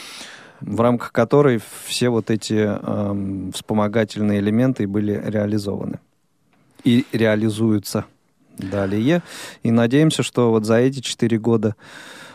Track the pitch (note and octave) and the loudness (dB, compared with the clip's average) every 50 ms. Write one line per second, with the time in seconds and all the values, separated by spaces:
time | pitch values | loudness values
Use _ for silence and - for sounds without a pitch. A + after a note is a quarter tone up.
0 | - - - - - - - - - - - - - - G#2 G#2+ A#2 A#2+ B2 A2+ | -18 -18 -18 -18 -18 -18 -20 -20 -20 -20 -20 -14 -10 -6 -2 2 2 2 2 0
1 | - - - - A#2 - C#3+ C#3+ D3 C3+ A#2+ G#2 - - - - - - - - | -2 -4 0 0 0 4 4 4 6 4 2 0 -2 -8 -18 -16 -12 -8 -4 0
2 | B2 B2 A#2 A2+ G#2+ - A2+ G#2+ - - A2+ G#2+ G#2+ G#2 G2+ - - G#2+ G#2 G2+ | 0 2 0 0 0 0 -2 -2 -2 -2 0 0 0 0 -2 -4 -4 -4 -4 -2
3 | G2+ G2+ G2+ G2+ G2 G2 G2 F#2+ F#2+ F#2+ - - - - A2+ G#2+ G#2 G#2 G#2 A#2 | -2 -4 -4 -4 -4 -6 -6 -6 -8 -8 -10 -10 -6 -4 -2 0 0 0 0 -2
4 | G#2+ - - G#2 G#2+ G#2 G#2 G2+ G2+ G#2+ G#2+ A#2 B2+ C3 B2 - G#2 F#2+ G2+ G#2+ | -2 -2 -2 -2 0 0 0 0 0 0 2 2 2 2 0 -2 -2 -2 -2 -2
5 | G#2 G#2 G2+ - - G#2+ G#2 G#2+ G#2 G#2 G#2+ G#2+ G2+ G2+ G2 F#2+ G2 - - - | 0 0 -2 -2 -4 -4 -2 -2 0 0 -2 -2 -2 -4 -6 -6 -6 -8 -8 -10
6 | _ _ _ _ _ _ _ _ _ _ _ _ _ _ _ _ - C3+ A#2+ B2 | _ _ _ _ _ _ _ _ _ _ _ _ _ _ _ _ 0 2 2 2
7 | - - - A2 A2+ A2 G#2+ G#2+ A2 A2 G#2 A2 A2+ A2+ G#2+ G#2 - - - G#2 | 2 0 0 0 2 2 2 2 0 0 0 0 2 2 2 0 -2 -2 -6 -6
8 | - - _ _ _ _ _ _ _ _ - - G2 F#2+ G2 G2+ G2 F#2+ G2+ G#2+ | -6 -6 _ _ _ _ _ _ _ _ -14 -12 -8 -6 -4 -2 -2 0 0 0
9 | A2+ C#3+ F3 F3 - - - - - - - - - A#2+ A2+ A#2 A#2 A2+ C3 D3 | 2 2 2 0 -2 -6 -16 -16 -16 -18 -12 -4 0 2 2 4 4 4 4 4
10 | D#3+ D#3 - - A#2 - - B2+ A#2+ A#2 A2+ A2 G#2+ A2 A2+ A#2 B2+ C3+ C#3 C3 | 4 4 2 0 -2 -2 0 2 2 4 4 2 2 4 4 4 4 2 0 -2
11 | - - - - A#2+ A2 A#2 G#2+ A2 A#2 A#2 A2 G#2+ A2 A2+ _ - - - - | -8 -8 -4 -2 0 0 0 0 2 2 2 2 2 -2 -4 _ -12 -20 -20 -20
12 | - - - - - - - | -20 -20 -20 -20 -20 -20 -20